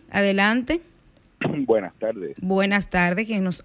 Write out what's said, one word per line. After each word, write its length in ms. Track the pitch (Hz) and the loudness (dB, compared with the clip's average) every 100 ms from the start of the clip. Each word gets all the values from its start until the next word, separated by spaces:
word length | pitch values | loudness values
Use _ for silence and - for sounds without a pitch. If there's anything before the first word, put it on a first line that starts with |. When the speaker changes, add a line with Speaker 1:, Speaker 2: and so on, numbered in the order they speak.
| - | -4
Speaker 1:
adelante. 680 | - 202 196 202 240 240 339 - _ _ _ _ _ | 0 2 4 2 2 0 -4 -4 _ _ _ _ _
Speaker 2:
<clears throat> 0 | |
Buenas 540 | - 156 123 110 92 - | -4 -2 2 2 0 -6
tardes. 380 | 110 113 85 - | -6 -4 -8 -8
Speaker 1:
Buenas 500 | 185 190 196 202 - | -2 2 2 0 0
tardes, 360 | 180 175 180 220 | 0 0 0 -2
¿quién 160 | 214 | -2
nos 180 | 185 175 | -2 -2